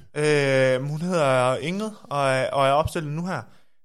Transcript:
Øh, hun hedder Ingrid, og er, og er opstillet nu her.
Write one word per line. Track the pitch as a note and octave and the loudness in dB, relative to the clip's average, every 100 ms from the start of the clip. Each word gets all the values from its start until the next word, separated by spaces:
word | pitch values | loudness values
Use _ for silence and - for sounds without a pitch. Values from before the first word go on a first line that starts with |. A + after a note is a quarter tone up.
| - D3 | -12 -2
Øh, | D3+ D3 C#3 C3 C3 B2+ C#3+ | 2 2 2 4 4 2 -2
hun | D3+ | -6
hedder | F3+ F3 C#3 C3 B2+ B2+ | -2 0 2 4 2 0
Ingrid, | C#3+ G3 A3 G#3+ | -4 -6 -8 -10
og | - C#3+ C#3 | -6 -2 0
er, | C3 C3 | 0 0
og | C#3 C3+ | 2 2
er | |
opstillet | C#3+ D#3+ F3+ D3+ | 2 0 -4 -6
nu | D3+ F3+ | -6 -6
her. | D3+ - - - - | -8 -10 -18 -20 -20